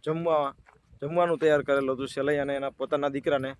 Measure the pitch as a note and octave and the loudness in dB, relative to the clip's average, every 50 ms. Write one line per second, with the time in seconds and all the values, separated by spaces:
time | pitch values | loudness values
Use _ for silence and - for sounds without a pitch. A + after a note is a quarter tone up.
0 | - D#3 D#3+ E3 E3+ E3+ D#3+ D3+ C#3+ C#3 - - _ - - _ _ _ - - | -6 -6 -4 -2 0 0 2 2 0 -2 -4 -8 _ -20 -20 _ _ _ -16 -12
1 | C#3 D3 E3 F3 E3+ F3 E3 C3+ D#3 D#3 D3+ D3 C3+ C#3+ C#3 C#3 C#3 C3 C3 B2 | -10 -4 0 0 2 2 2 2 4 4 4 4 4 2 0 0 2 0 -2 -2
2 | C#3 B2+ - C#3 C3+ C#3+ D3+ C#3+ C#3 C#3 C#3 C#3 C#3 C3+ - - C3+ C3 D3+ C#3+ | -4 -6 -4 -2 0 0 0 0 0 -2 -2 -4 -4 -6 -6 -6 -4 -2 -2 0
3 | C#3+ C#3+ C#3 C#3+ - D#3+ C#3+ C3+ C3 C3+ C3+ - | 0 -2 -2 -2 0 0 0 0 0 -4 -8 -10